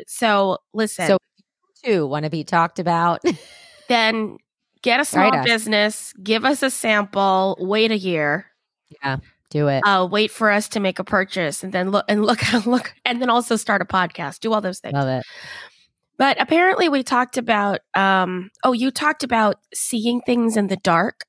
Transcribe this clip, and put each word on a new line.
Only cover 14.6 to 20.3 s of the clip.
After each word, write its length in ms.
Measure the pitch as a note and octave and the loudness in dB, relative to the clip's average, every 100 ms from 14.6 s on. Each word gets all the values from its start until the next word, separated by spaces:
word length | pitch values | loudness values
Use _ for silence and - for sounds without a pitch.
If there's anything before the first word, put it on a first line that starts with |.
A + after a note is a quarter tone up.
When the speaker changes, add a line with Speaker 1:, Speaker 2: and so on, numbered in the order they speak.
| F#3+ F3+ | -2 -8
Speaker 1:
things. 140 | - C#3+ | -6 -2
Speaker 2:
Love 120 | C3 | -2
it. 160 | B2+ - - - - - _ _ _ _ - | -2 -6 -16 -18 -18 -20 _ _ _ _ 0
Speaker 1:
But 240 | C4+ - | 0 2
apparently 480 | C4+ D#4+ F#4 - E4+ | 2 4 4 4 2
we 140 | C#4 | 0
talked 340 | B3+ B3 B3 B3+ | 0 0 0 -2
about, 420 | A#3 G#3 G3+ F#3+ _ | 0 0 0 -4 _
um, 560 | - G3 F#3+ F#3 F#3 F#3 - B3+ | 0 2 2 0 -4 -10 -2 0
oh, 80 | |
you 160 | A#3+ C4 | 0 -2
talked 320 | - D4+ D4+ | 0 -2 -2
about 340 | C4 A3+ G#3+ - _ | -2 0 2 0 _
seeing 460 | - - A3+ A#3 A#3+ | -6 -4 -2 0 -2
things 360 | - | 0